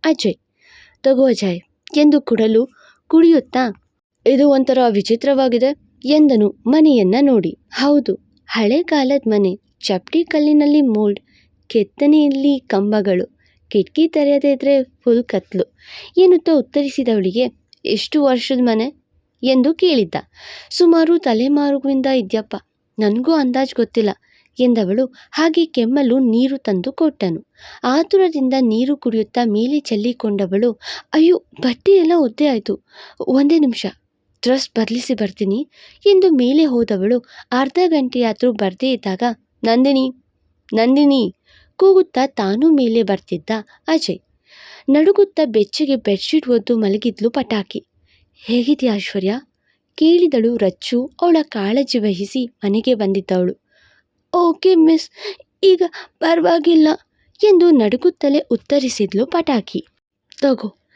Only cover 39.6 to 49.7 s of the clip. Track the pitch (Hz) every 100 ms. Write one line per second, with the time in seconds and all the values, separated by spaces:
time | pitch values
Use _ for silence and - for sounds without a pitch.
39.6 | 226 233 269 269 262 254 _ _ _ _
40.6 | _ 214 233 269 285 269 196 - _ _
41.6 | _ - 381 370 370 254 269 - 196 208
42.6 | 311 302 240 226 196 190 - 175 156 220
43.6 | 208 _ - 320 - 170 _ _ _ -
44.6 | - - - 285 320 403 392 - 302 214
45.6 | 202 - 294 269 - 196 - 311 269 233
46.6 | - 233 208 208 240 - 226 247 247 214
47.6 | 190 - - _ _ _ _ _ - 240
48.6 | 240 294 254 202 - 196 185 240 285 _
49.6 | _